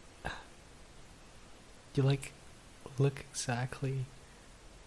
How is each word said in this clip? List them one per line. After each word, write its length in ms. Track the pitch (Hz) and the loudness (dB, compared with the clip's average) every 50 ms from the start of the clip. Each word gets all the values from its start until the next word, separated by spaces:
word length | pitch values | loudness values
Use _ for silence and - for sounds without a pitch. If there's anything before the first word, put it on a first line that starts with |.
| - - - - - - - - - - - - - - - - - - - - - - - - - - - - - - - - - - - - - - - | -16 -18 -16 -6 -6 -6 -4 -6 -10 -14 -16 -18 -18 -18 -18 -18 -18 -18 -16 -16 -16 -16 -18 -18 -18 -18 -18 -18 -16 -16 -18 -18 -18 -18 -18 -18 -18 0 4
You, 80 | 139 131 | 6 8
like, 300 | 139 139 135 - - - - - - - - - - - - - - - - | 8 6 6 2 -6 -12 -14 -16 -16 -18 -18 -18 -18 -18 -14 -12 -8 4 6
look 220 | 135 139 139 - - - | 6 6 4 0 -8 -8
exactly 760 | - - - - 120 120 127 131 - - 139 131 135 135 127 - - - - - - - - - - - - - - - - | -6 -4 0 2 2 2 2 0 -2 -2 0 0 2 0 -2 -4 -6 -16 -16 -18 -18 -18 -18 -18 -18 -18 -18 -18 -18 -18 -16